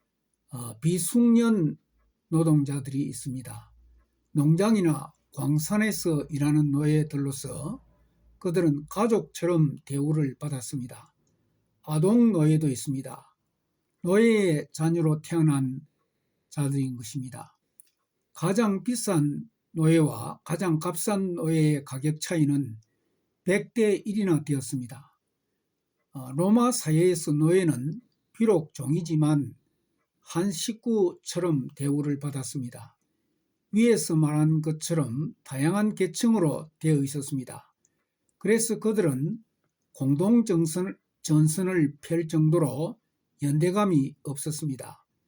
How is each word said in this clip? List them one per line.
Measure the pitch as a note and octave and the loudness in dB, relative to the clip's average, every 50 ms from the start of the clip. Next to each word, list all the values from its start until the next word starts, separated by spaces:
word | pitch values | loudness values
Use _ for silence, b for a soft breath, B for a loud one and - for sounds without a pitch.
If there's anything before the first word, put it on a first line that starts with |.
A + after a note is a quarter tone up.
| _ _ _ _ _ _ _ _ _ _ | _ _ _ _ _ _ _ _ _ _
어, | - B2 A#2+ A#2 A2+ A2 | -14 -12 -12 -12 -10 -4
비숙련 | - D#3+ F3+ F3+ F3+ - - A#3+ A#3+ A#3 A#3 A#3 A#3 A#3 A3+ G3+ E3 D3 D3+ - _ _ _ _ _ _ _ _ _ - | -2 -2 -2 -2 -2 0 2 2 4 4 4 4 4 2 2 2 0 -2 -2 -6 _ _ _ _ _ _ _ _ _ -2
노동자들이 | E3 D#3+ E3 D#3+ D#3 D3+ C#3+ C3+ C#3 C#3+ B2+ C3+ C3 C3+ C#3 | 0 2 4 4 4 2 2 0 -4 -6 -8 -6 -6 -6 -6
있습니다. | - - - - C#3+ B2 C3 A#2+ - A2 A2 - - _ _ _ _ _ _ _ _ _ _ _ _ - | -6 -8 -10 -10 -10 -10 -10 -10 -14 -16 -18 -18 -20 _ _ _ _ _ _ _ _ _ _ _ _ -2
농장이나 | D3+ C#3+ D3+ D#3+ E3 G3 G#3+ A3+ G#3 F3+ E3 D3+ C3+ - - - _ _ _ - | 0 2 4 4 4 4 2 4 4 4 2 0 -2 -4 -14 -20 _ _ _ -8
광산에서 | - C3+ C#3 D3+ D3+ D#3 - G3+ G#3+ G#3+ G#3+ F#3+ - - F3 D#3+ C#3+ C#3 - | -4 -2 0 0 0 0 -2 0 0 0 0 -2 -2 -2 -2 -2 -2 -2 -4
일하는 | D#3 C3+ C#3+ D3 D3 D3+ D3+ D3 | -4 -2 0 2 2 2 2 2
노예들로서 | C#3 C#3+ D3+ D3+ D3+ D#3 D3+ D3+ - C#3+ C#3 C#3 C3+ - - C3 B2+ - B2+ E3 A3+ C#4 _ _ _ _ _ _ _ _ _ _ _ - | 0 0 2 2 2 2 0 -2 -4 -6 -4 -6 -6 -8 -10 -12 -10 -10 -10 -10 -10 -12 _ _ _ _ _ _ _ _ _ _ _ -8
그들은 | - F#3 E3 F#3+ F3 D#3+ C#3+ C#3+ D3+ - | -6 -2 0 2 2 2 2 0 -4 -6
가족처럼 | - F#3 A3 A#3+ A3+ G3 D#3 - - - - E3+ F3+ E3 D#3 C3+ - - - | -2 0 0 2 2 0 -2 -4 -8 -4 -2 0 2 2 2 2 0 -4 -10
대우를 | - C3+ C#3+ C#3 D3+ D#3 D#3 D3 C3 B2+ - | -6 -4 -2 -2 0 0 0 -2 -2 -4 -8
받았습니다. | D3+ D3 C#3+ B2+ A#2+ - - C3+ B2 - - - - _ _ _ _ _ _ _ _ _ _ _ _ _ _ _ _ | -10 -8 -8 -8 -8 -8 -10 -8 -10 -10 -14 -18 -20 _ _ _ _ _ _ _ _ _ _ _ _ _ _ _ _
아동 | - D#3 D#3 D#3 F#3+ A3 A#3+ A#3+ A#3 G3+ | -4 -2 2 2 4 4 6 4 4 4
노예도 | E3 D3+ D3+ D#3 D#3 D#3 D3 | 4 4 4 4 4 2 0
있습니다. | B2+ - - - C3+ C3 B2+ C3 A#2+ - - _ _ _ _ _ _ _ _ _ _ _ _ _ _ _ - | -4 -4 -6 -6 -6 -6 -8 -10 -14 -18 -20 _ _ _ _ _ _ _ _ _ _ _ _ _ _ _ -2
노예의 | F3 F#3 G#3+ A#3 A#3 A3+ G#3+ G3 F#3 D#3+ D3 - - - | 2 4 6 6 6 6 4 4 4 2 0 -2 -4 -6
자녀로 | - D#3 D#3+ E3 E3+ D#3+ D#3+ D#3 D#3 | -2 0 0 2 2 2 2 0 -2
태어난 | - - E3+ E3+ D#3 D#3 C#3+ C3+ C3+ C3 C3 C#3 - _ _ _ _ _ _ _ _ _ _ _ _ _ | -4 -4 0 2 4 4 4 2 0 -2 -4 -6 -12 _ _ _ _ _ _ _ _ _ _ _ _ _
자들인 | - D#3 C#3+ C3+ C#3 C#3 C3+ C3 B2+ | -6 -4 -2 -2 0 -2 -2 -4 -6
것입니다. | A#2+ B2+ - - D3 B2+ B2+ A#2 A#2+ - - _ _ _ _ _ - - _ _ _ _ _ _ _ _ _ - | -8 -12 -12 -10 -10 -10 -10 -12 -16 -18 -18 _ _ _ _ _ -20 -20 _ _ _ _ _ _ _ _ _ -10
가장 | - D#3 E3+ G3 G#3 A#3 G#3 G3 F#3+ - | -4 -2 0 2 2 2 0 0 -2 -2
비싼 | - B3 A#3 - G#3 F#3+ D#3+ D3 D3 C#3+ - - - _ _ _ _ - | -4 -6 -4 -2 0 0 2 2 0 -2 -4 -10 -14 _ _ _ _ -4
노예와 | E3 D#3+ D#3+ E3 E3 D#3 C3+ A#2 A2+ A#2 C#3+ - - - | 0 2 4 4 4 4 2 0 -4 -10 -10 -12 -12 -10
가장 | - D#3+ E3 G3 F3+ D#3+ D#3 | -8 -6 -4 -2 0 -2 -2
값싼 | - F3+ F3 F3 - - G#3 G3 G3 F#3 F3 | -2 -4 -6 -4 -2 -2 -2 -2 -2 -4 -4
노예의 | E3+ E3 D#3+ E3 D#3+ D#3 D3+ D3+ C#3+ C#3 | -4 -2 0 2 2 2 2 2 0 -2
가격 | - C3+ C3 C3 D#3 D3+ D3+ | -8 -10 -6 -4 -4 -4 -4
차이는 | - - F#3 E3 D3+ C#3 C#3+ C#3+ C#3 A2+ A2 A2 - _ _ _ _ _ _ _ _ _ _ _ - | -6 -4 0 0 2 2 2 0 -2 -4 -8 -14 -18 _ _ _ _ _ _ _ _ _ _ _ -2
백 | F3+ F#3 G#3 G#3 - - | -2 0 0 -2 -4 -2
대 | A#3+ A3 G#3 G3+ - - | 0 2 2 2 0 -2
일이나 | A3 G3 G#3+ G3+ F#3 E3 D3 D3+ | -4 -4 -2 0 2 0 0 0
되었습니다. | C#3 D3 C3+ C3+ - - C3 B2 A#2 C3 - - _ _ _ _ _ _ _ _ _ _ _ _ _ _ _ _ _ _ _ _ _ - | -2 -4 -4 -4 -6 -8 -8 -8 -10 -14 -18 -20 _ _ _ _ _ _ _ _ _ _ _ _ _ _ _ _ _ _ _ _ _ -16
어, | C3+ B2+ B2+ C3 | -14 -12 -6 -2
로마 | C#3+ F3 G3 G#3+ A#3+ A#3+ B3 | 0 2 4 4 4 4 4
사회에서 | B3 - - D#3 D#3 D#3+ F3 F#3 F3+ E3 - - D3 | 0 0 0 0 2 4 4 4 2 0 -2 -2 0
노예는 | D3 D#3 D#3+ F3 F#3+ F#3 E3 C3+ A#2+ B2+ D3 E3+ A#3 - _ _ _ _ _ _ | 2 4 4 4 4 4 2 0 -2 -4 -8 -8 -10 -14 _ _ _ _ _ _
비록 | - A3+ A3 G3+ E3 D#3 - - | 0 2 2 2 2 0 -4 -10
종이지만 | - C3 B2+ D3+ F3+ E3+ E3 E3 D3+ D#3 D3+ D3+ D3 C#3 A2+ - - _ _ _ _ _ _ _ _ _ _ _ _ | -8 -4 -2 -2 -2 -2 0 0 2 2 4 2 2 0 -4 -8 -14 _ _ _ _ _ _ _ _ _ _ _ _
한 | _ - - E3 F3+ G#3 - | _ -8 -4 -2 -2 -2 -4
식구처럼 | D3+ - - A3+ - - B3 A3+ G#3+ F#3+ F3 - - - - - F3 F3 F3 D#3 C3+ B2 - - | -4 -6 -8 -8 -8 -4 -2 0 2 0 0 -2 -4 -12 -10 -6 -4 -2 0 0 -2 -2 -4 -8
대우를 | - C#3 C#3+ C#3 D3 C#3+ D3 C#3+ C#3 | -6 -4 -2 -2 -2 -2 -2 -4 -4
받았습니다. | C#3 C#3+ C3+ C3+ C3+ - - D3 B2+ A#2+ - A#2 A2+ - _ _ _ _ _ _ _ _ _ _ _ _ _ _ _ _ - | -6 -8 -8 -8 -10 -10 -8 -10 -10 -10 -12 -16 -20 -20 _ _ _ _ _ _ _ _ _ _ _ _ _ _ _ _ 0
위에서 | G#3 A3+ A#3+ A3+ G3 - - E3+ | 2 4 4 4 2 2 0 2
말한 | D#3 D#3 D3 D3+ D3+ D3+ D#3 D#3+ D#3 D#3 | 2 2 2 2 2 2 4 2 2 0
것처럼 | D#3+ D#3 D#3 - - E3+ E3 C#3 A#2 A2+ C3+ D#3+ G#3 - _ - | -2 -4 -6 -4 -4 -2 -2 -2 -2 -4 -6 -6 -6 -8 _ -18
다양한 | - C3 C3+ C#3 D#3+ F#3 G3+ G#3+ G#3+ F#3 | -10 -4 -2 0 0 2 2 0 0 0
계층으로 | - F#3+ F3 D#3+ - - A#3 A3+ G#3+ F3 D3 C3 - - - _ _ | -2 -2 -4 -2 0 2 2 4 4 2 2 0 -2 -6 -12 _ _
되어 | - D#3+ D#3 C#3+ C#3 | 0 2 2 2 0
있었습니다. | C#3 - D3 C3+ - - C3+ B2 - - A#2 - _ _ _ _ _ _ _ _ _ _ _ _ _ _ _ | -2 -4 -8 -8 -6 -6 -6 -8 -8 -14 -18 -20 _ _ _ _ _ _ _ _ _ _ _ _ _ _ _
그래서 | - F3+ A3 A3+ A3+ - G#3+ D#3+ | 0 2 2 2 2 -2 -4 -2
그들은 | - A3 G#3+ G#3 F#3 D#3+ C3 B2+ C#3 E3+ A3 A#3 - _ _ _ _ _ _ _ _ _ _ | -2 -2 0 0 2 0 0 0 -2 -4 -4 -6 -12 _ _ _ _ _ _ _ _ _ _
공동 | - C3+ C3+ C#3+ C#3 F3+ G#3 A#3 A#3+ A3+ | -4 0 0 2 2 4 4 4 4 4
정선-, | A3+ F3+ E3 E3 D3+ D3+ F3+ F3+ G3 - _ _ _ _ _ - | 2 2 2 2 0 0 -2 -4 -4 -6 _ _ _ _ _ -2
전선을 | - D#3 D3+ D#3 D#3 D#3 G3 F#3+ F3+ F#3 F3 D3+ C#3+ - - | 2 4 4 4 4 2 0 -2 0 2 2 2 0 0 -6
펼 | - - E3 E3 E3+ D#3+ | -8 -4 -2 -2 -2 0
정도로 | D#3+ D#3 D#3 D#3 D#3 F3 D#3+ C3 A#2+ C3+ D#3+ F#3+ A#3+ _ _ _ _ _ _ _ _ - C#3+ | 0 2 2 4 4 2 2 0 -2 -4 -6 -6 -8 _ _ _ _ _ _ _ _ -6 -2
연대감이 | C#3+ C#3 D#3 D#3+ F3+ F3+ G#3 G#3 G3+ F3 D3 C3+ - - _ - | -2 0 2 2 2 2 2 2 2 2 2 2 0 -4 _ -12
없었습니다. | - C3+ - - D#3 D3+ - D#3+ D3+ C3 B2 - - - - _ _ _ _ _ | -10 -10 -8 -8 -8 -8 -6 -6 -8 -8 -8 -10 -16 -18 -20 _ _ _ _ _